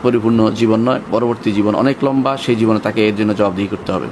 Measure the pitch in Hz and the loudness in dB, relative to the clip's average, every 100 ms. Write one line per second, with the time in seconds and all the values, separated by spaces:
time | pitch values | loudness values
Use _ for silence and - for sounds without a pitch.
0 | 123 120 110 117 110 110 113 110 120 127 | 2 2 2 2 2 2 2 2 0 -2
1 | 104 110 120 117 123 101 104 101 131 131 | -2 -2 0 -2 -2 0 0 2 0 0
2 | 139 135 135 135 - 117 110 107 104 113 | 0 0 0 -2 -2 0 2 2 0 0
3 | 107 101 107 101 101 92 101 98 - 95 | 0 2 0 2 0 0 -4 -6 -6 -6
4 | 58 | -6